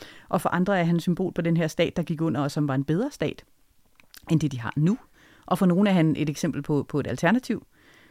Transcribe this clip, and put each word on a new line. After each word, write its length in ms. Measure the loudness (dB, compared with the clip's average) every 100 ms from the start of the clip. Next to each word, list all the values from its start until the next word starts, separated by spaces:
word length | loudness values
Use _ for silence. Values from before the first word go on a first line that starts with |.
| -20 -20 -4
Og 120 | -2
for 80 | 0
andre 320 | 0 2 2
er 40 |
han 160 | 2 2
symbol 320 | 0 0 -2
på 100 | -2
den 140 | 0 2
her 100 | 0
stat, 300 | 0 -2 0
der 60 |
gik 200 | -4 -2
under, 180 | -2 0
og 100 | -2
som 180 | 0 0
var 60 |
en 100 | 0
bedre 260 | 0 0 -2
stat, 340 | -4 -6 -6 -16 _ _ _ _ _ _ -20 0
end 100 | 0
det, 120 | 0
de 80 | -4
har 120 | -6 0
nu. 220 | 0 0 -8 _ -20 -20 -4
Og 120 | 2
for 80 | 4
nogle 240 | 4 4
er 40 |
han 220 | 4 4 2
et 140 | -2
eksempel 320 | -2 -4 -4
på, 200 | -2 -2
på 180 | -2 -4
et 60 | -4
alternativ. 600 | 0 2 2 0 -8 -8 _ _ -20 -20